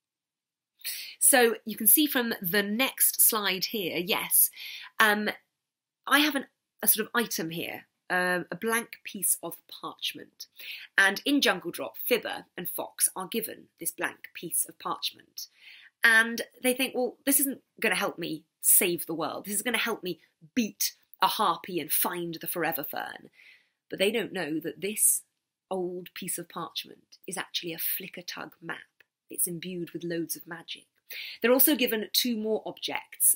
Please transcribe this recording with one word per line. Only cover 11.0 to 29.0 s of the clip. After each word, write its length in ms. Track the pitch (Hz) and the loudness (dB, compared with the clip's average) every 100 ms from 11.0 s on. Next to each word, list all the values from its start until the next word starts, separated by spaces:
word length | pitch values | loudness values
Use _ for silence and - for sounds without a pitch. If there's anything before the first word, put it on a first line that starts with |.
| 196 196 | 2 2
in 160 | - 285 | 2 4
Jungle 320 | 226 185 170 | 4 2 -4
Drop, 240 | - 135 - | -8 -10 -10
Fibber 500 | - - 101 - - - | -2 0 0 -8 -10 -10
and 120 | 175 | -8
Fox 380 | - - - - 185 | -6 -8 0 -2 0
are 120 | 180 | -6
given 420 | 226 - - - _ | -6 -6 -10 -20 _
this 120 | 170 | -8
blank 400 | - 165 - - | -4 -6 -6 -16
piece 320 | - 170 - - | -14 -4 -4 -4
of 100 | - | -6
parchment. 720 | 180 - - - _ - - _ - - - _ | -8 -6 -6 -8 _ -16 -16 _ -20 -20 -20 _
And 420 | 233 226 226 233 - - | 6 6 6 0 -8 -2
they 100 | 254 | 0
think, 220 | 247 254 247 | 2 0 0
"Well, 220 | 247 - - | -2 0 2
this 160 | 277 | 2
isn't 200 | 277 247 _ - | 2 -2 _ -2
gonna 120 | 220 | 0
help 240 | 180 196 156 | 0 -2 -4
me 280 | 165 156 - _ | -6 -8 -12 _
save 440 | - - 196 175 - | 4 6 4 0 -4
the 80 | |
world. 300 | 165 143 123 | -6 -6 -6
This 120 | 190 208 | -6 -4
is 60 | |
gonna 160 | 247 226 | -2 0
help 240 | - 214 | -2 -4
me 200 | 208 - _ _ 160 - | -6 -8 _ _ -6 -2
beat 400 | 214 - - - _ _ | -2 -2 -4 -4 _ _
a 60 | 190 | 0
harpy 500 | - 202 165 - 175 | 2 0 0 -4 -6
and 140 | 147 | -2
find 440 | - 208 175 170 160 | 0 0 -2 -6 -8
the 120 | - | -6
forever 380 | 175 156 - - | -4 -2 -4 -6
fern." 440 | - - - - - - - _ _ _ | -8 -8 -10 -18 -20 -20 -20 _ _ _
But 100 | - | 0
they 100 | 196 | 2
don't 220 | 226 175 | 2 -2
know 300 | 185 147 160 | -4 -4 -4
that 180 | 160 156 | -6 -6
this 440 | 190 214 - - - _ _ _ _ | -6 2 2 2 -4 _ _ _ _
old 440 | 190 180 180 175 | -4 -4 -6 -10
piece 240 | - 180 - | -12 -8 -8
of 100 | 175 | -10
parchment 680 | 180 165 - - - _ - - | -10 -8 -10 -12 -16 _ -20 -10
is 80 | 180 | -8
actually 380 | - - 175 | -6 -6 -6
a 40 | 165 | -6
Flickertug 760 | - - 185 - 175 170 160 - | -4 -6 -8 -12 -12 -12 -12 -12
map. 420 | 165 - - _ | -12 -12 -14 _